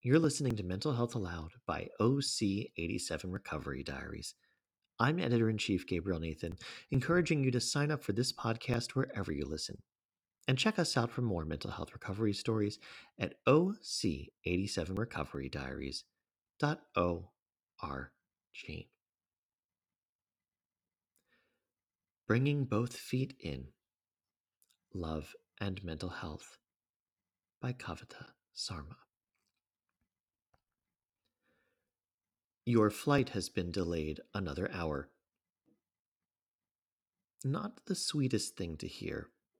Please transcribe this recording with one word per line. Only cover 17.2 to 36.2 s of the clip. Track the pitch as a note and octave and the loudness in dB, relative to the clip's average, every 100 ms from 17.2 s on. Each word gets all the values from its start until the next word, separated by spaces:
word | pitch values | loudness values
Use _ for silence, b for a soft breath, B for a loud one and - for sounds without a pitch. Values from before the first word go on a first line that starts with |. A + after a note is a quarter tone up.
| F2 _ _ _ _ _ | -4 _ _ _ _ _
R | D#2 C#2 C#2 _ _ _ _ | -6 -6 -8 _ _ _ _
G. | - - E2 - _ _ _ _ _ _ _ _ _ _ _ _ _ _ _ _ _ _ _ _ _ _ _ _ _ _ _ _ _ _ _ _ _ - | -16 -10 -10 -12 _ _ _ _ _ _ _ _ _ _ _ _ _ _ _ _ _ _ _ _ _ _ _ _ _ _ _ _ _ _ _ _ _ 2
Bringing | A2 C#3 C#3+ | 4 4 2
Both | C3 G#2 A#2+ - | 2 0 0 -4
Feet | - C3 C3 - | -4 -2 -2 -6
In, | E2 C2+ C2+ _ _ _ _ _ _ _ _ _ _ _ _ | -6 -6 -10 _ _ _ _ _ _ _ _ _ _ _ _
Love | F#2+ E2 D#2 D#2 - _ _ | -6 -4 -4 -6 -16 _ _
and | G2+ F#2+ | -6 -4
Mental | F#2+ D#2+ F2+ | -6 -6 -8
Health | - - D2+ - - _ _ _ _ _ _ _ _ _ _ | -8 -10 -10 -14 -20 _ _ _ _ _ _ _ _ _ _
by | B2+ | -6
Kavita | B2 - E2 - - - _ _ | -6 -6 -10 -10 -18 -18 _ _
Sarma. | - - E2+ D2 - _ _ _ _ _ _ _ _ _ _ _ _ _ _ _ _ _ _ _ _ _ _ _ _ _ _ _ _ _ _ _ _ _ _ _ _ | -12 -10 -8 -12 -16 _ _ _ _ _ _ _ _ _ _ _ _ _ _ _ _ _ _ _ _ _ _ _ _ _ _ _ _ _ _ _ _ _ _ _ _
Your | - A#2 G#2+ | 4 6 6
flight | - - C#3+ C3 | 4 4 4 4
has | G#2 F2+ | 0 -4
been | - F2 | -2 -2
delayed | F2 E2+ E2+ D#2 D2+ - G2+ | 0 0 0 -2 -4 -6 -4
another | F#2 D2 F#2+ | -2 -2 -2
hour. | F#2 E2 C#2+ C#2 _ _ _ _ _ _ _ _ _ _ _ | -2 -2 -2 -6 _ _ _ _ _ _ _ _ _ _ _